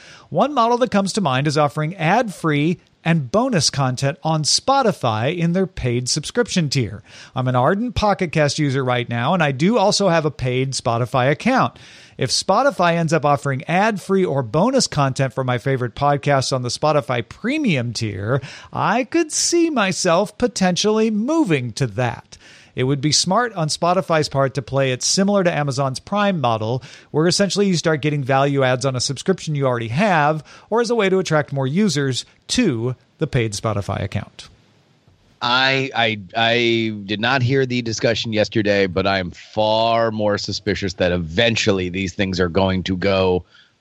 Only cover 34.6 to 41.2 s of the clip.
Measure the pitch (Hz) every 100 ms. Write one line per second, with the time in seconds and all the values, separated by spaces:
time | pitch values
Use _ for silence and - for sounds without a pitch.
34.6 | _ _ _ _ _ _ _ _ 120 123
35.6 | 131 135 135 113 117 107 90 117 113 117
36.6 | 117 113 113 107 98 104 117 135 123 135
37.6 | 131 123 117 110 127 113 120 107 104 117
38.6 | 101 101 98 87 95 98 90 - - -
39.6 | 107 110 117 117 117 107 104 101 - 101
40.6 | - 95 101 - 90 90